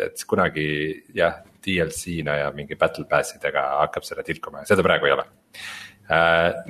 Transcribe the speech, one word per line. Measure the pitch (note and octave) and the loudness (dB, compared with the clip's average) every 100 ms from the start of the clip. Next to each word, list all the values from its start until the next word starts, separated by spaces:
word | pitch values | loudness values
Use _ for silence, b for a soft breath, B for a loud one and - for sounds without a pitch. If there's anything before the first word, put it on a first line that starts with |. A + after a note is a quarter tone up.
et | - - - | -8 -8 -2
kunagi | G2+ F2 D#2 D2+ D2+ D#2 D#2 - - | 0 0 0 -2 -2 -4 -6 -10 0
jah, | E2+ - - _ | 0 0 -10 _
D | - F#2 | -4 0
L | D#2+ - | 0 -4
C-na | - E2+ D2 D2 | -8 -6 -2 -2
ja | C#2+ | -2
mingi | C#2 C#2+ D2+ | -6 -10 0
Battle | E2 - E2 | 0 0 0
Passidega | D2 C#2 - D2 C#2+ C2+ C#2 | 0 0 -4 -4 -2 -2 0
hakkab | D2+ - | 0 -2
seda | - - | -8 -10
tilkuma | - D#2+ - C#2+ | -8 -8 -10 -14
ja | C#2+ | 2
seda | G2+ | 4
praegu | F2 D#2+ C#2+ | 4 4 4
ei | C#2 | 2
ole. | - _ _ B B B B B - | 0 _ _ B B B B B 0
Äh, | D#2+ E2 E2 E2+ - - | 4 6 6 4 0 -2